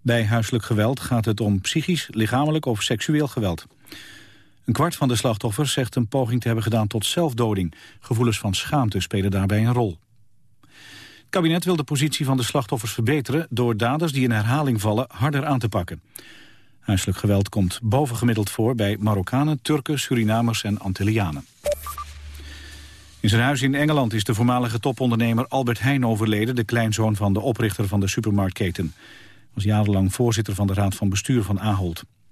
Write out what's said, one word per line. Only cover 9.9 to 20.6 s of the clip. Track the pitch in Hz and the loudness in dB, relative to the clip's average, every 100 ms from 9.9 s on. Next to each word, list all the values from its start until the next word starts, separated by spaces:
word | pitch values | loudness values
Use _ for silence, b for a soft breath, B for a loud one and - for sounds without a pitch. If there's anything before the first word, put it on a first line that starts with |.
| 82 _ - - - - _ | -4 _ -20 -20 -20 -20 _
Het | B B B B B B B | B B B B B B B
kabinet | 190 160 170 | 2 2 2
wil | 170 170 | 2 0
de | |
positie | 143 143 147 - | 0 0 0 0
van | 135 131 | 0 0
de | |
slachtoffers | 113 147 117 127 104 | 2 -2 -2 -4 -4
verbeteren... | - 117 151 120 147 165 | -2 2 0 0 -2 -2
door | 120 123 107 | 0 0 2
daders | 117 147 165 | 0 2 0
die | 135 | 2
in | 127 | 2
herhaling | 110 107 139 143 113 | 2 2 2 2 0
vallen | 107 107 131 | 2 0 -2
harder | - 135 143 | -2 0 0
aan | 151 131 | 0 0
te | 113 | 0
pakken. | 104 87 82 B B B B B B B B | -2 -4 -10 B B B B B B B B
Huiselijk | - 95 - 92 | -2 0 0 0
geweld | 104 98 98 | 2 2 2
komt | 107 90 - | 0 0 0
bovengemiddeld | 113 127 147 113 120 107 98 | 0 0 0 0 0 2 -2
voor | - 113 | 0 0
bij | 123 101 104 | 2 0 0
Marokkanen, | 107 98 90 127 151 151 | 0 0 0 0 0 0
Turken, | - 151 - 143 | 0 -2 0 -4
Surinamers | - 123 110 110 117 107 | 0 0 2 2 0 -2